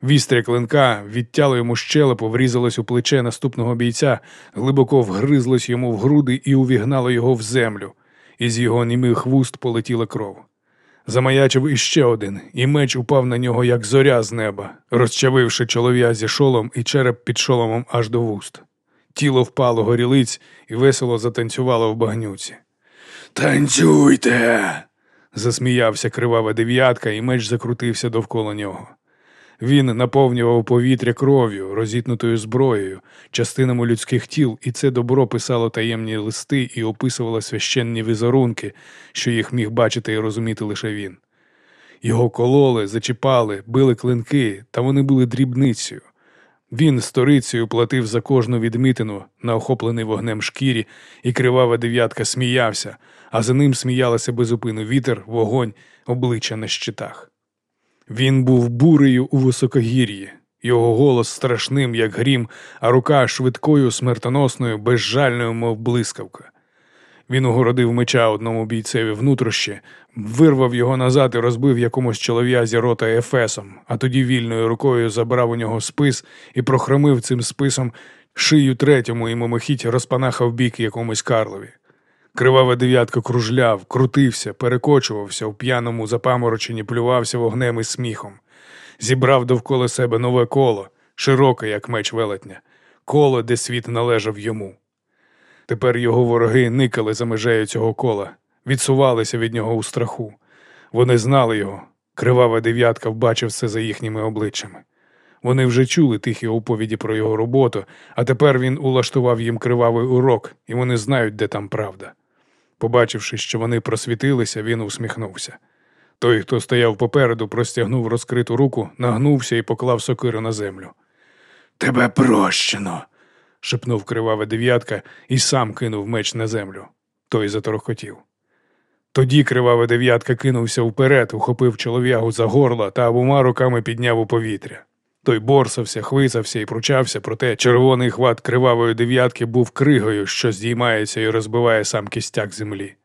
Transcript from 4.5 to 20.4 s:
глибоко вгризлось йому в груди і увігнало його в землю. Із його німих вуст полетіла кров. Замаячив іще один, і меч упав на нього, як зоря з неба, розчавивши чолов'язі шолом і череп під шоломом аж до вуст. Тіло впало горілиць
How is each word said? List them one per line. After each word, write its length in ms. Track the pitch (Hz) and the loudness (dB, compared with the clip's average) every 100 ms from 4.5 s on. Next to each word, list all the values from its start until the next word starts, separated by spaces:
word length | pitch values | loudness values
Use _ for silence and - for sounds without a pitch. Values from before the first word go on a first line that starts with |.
глибоко 480 | - 123 139 123 143 | -6 0 2 4 4
вгризлось 680 | 113 92 131 143 123 131 - | 2 0 2 2 2 0 0
йому 240 | 120 127 | -4 -2
в 60 | 110 | 0
груди 420 | 117 147 135 127 | 2 4 2 0
і 100 | - | 2
увігнало 560 | 135 127 127 110 139 123 | 2 4 2 2 0 0
його 240 | 123 120 | 0 2
в 80 | 123 | 0
землю. 500 | 110 127 113 104 98 - _ _ _ _ | 0 0 0 -2 -12 -16 _ _ _ _
Із 200 | 120 113 | -4 0
його 260 | 120 117 | 0 2
німих 420 | 117 120 127 113 123 | 0 0 2 0 2
вуст 300 | 135 127 - | 2 2 -2
полетіла 500 | 131 117 113 120 113 | -4 -4 -2 -4 -4
кров. 300 | 120 104 95 - _ _ _ _ _ - | -6 -8 -12 -20 _ _ _ _ _ -4
Замаячив 600 | 113 131 135 135 135 139 | 0 2 4 4 4 0
іще 360 | 139 - - | 0 0 2
один, 360 | 127 113 101 98 - | 2 2 -4 -10 -12
і 140 | 135 131 | -2 0
меч 300 | 147 139 127 | 2 0 -2
упав 300 | 120 143 127 | 2 2 2
на 120 | 120 | 0
нього, 260 | 127 117 | -2 0
як 200 | 123 120 | 2 0
зоря 380 | 107 131 135 123 | 2 4 6 4
з 100 | 110 | 0
неба, 380 | 113 110 101 101 - _ | -4 -6 -6 -12 -16 _
розчавивши 760 | 120 120 - 135 131 120 - 120 | 2 2 2 2 4 2 0 -2
чолов'язі 600 | 120 120 123 120 113 107 | 0 2 4 2 0 -2
шолом 420 | - 143 123 113 | 2 2 2 -2
і 80 | - | -6
череп 420 | 113 147 127 117 | -2 0 0 -2
під 140 | - 117 | -6 -4
шоломом 480 | - 127 117 113 120 | 0 2 2 -2 -4
аж 180 | 120 110 | -4 -2
до 120 | 120 | -2
вуст. 420 | 117 101 - - _ _ _ _ _ | -2 -6 -10 -20 _ _ _ _ _
Тіло 280 | - 143 131 | -4 0 2
впало 420 | 123 - 123 117 | 0 0 0 2
горілиць 560 | 107 120 123 135 120 - | 2 2 2 2 2 -4